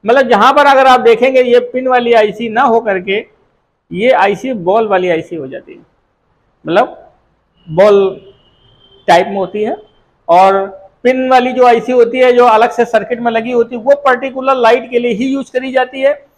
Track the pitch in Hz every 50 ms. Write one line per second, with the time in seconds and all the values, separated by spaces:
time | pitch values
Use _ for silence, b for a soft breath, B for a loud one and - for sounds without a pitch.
0 | - 202 247 277 269 233 240 196 214 262 277 294 277 277 277 269 262 262 254 247
1 | 220 233 226 220 240 269 262 262 254 240 240 247 240 - - 254 262 254 254 247
2 | 240 240 233 226 214 214 202 214 233 226 214 226 269 247 226 233 233 214 196 185
3 | 180 196 190 214 - _ _ _ _ _ _ _ _ _ _ _ _ _ 170 175
4 | 214 254 262 - 190 202 202 - - 262 254 208 165 175 196 226 226 214 196 185
5 | 180 180 165 160 165 - 175 160 139 131 135 135 - - - - _ _ _ _
6 | _ _ _ _ _ _ _ _ _ _ _ _ _ 156 165 202 254 349 - -
7 | - _ _ _ _ _ _ _ _ _ _ _ _ 175 156 175 196 208 202 202
8 | 196 190 170 - - - _ _ _ _ _ _ _ _ _ _ _ _ _ _
9 | _ - 175 175 190 208 196 196 185 175 190 208 214 226 339 427 - _ _ _
10 | _ _ _ _ _ - 165 180 190 190 190 196 196 196 196 - - - _ _
11 | - 247 262 254 262 254 254 254 247 254 247 254 247 247 233 233 226 - 254 247
12 | 233 - - 254 254 254 247 247 247 247 220 214 226 262 - - 233 - - 220
13 | - - 247 226 240 240 226 226 226 247 254 240 233 233 254 240 208 269 285 285
14 | 285 269 247 240 262 269 247 269 254 262 269 254 233 226 240 262 247 - 247 240
15 | 240 240 226 190 254 269 269 277 262 - - 254 262 262 254 262 254 254 269 269
16 | 269 277 294 285 - _ _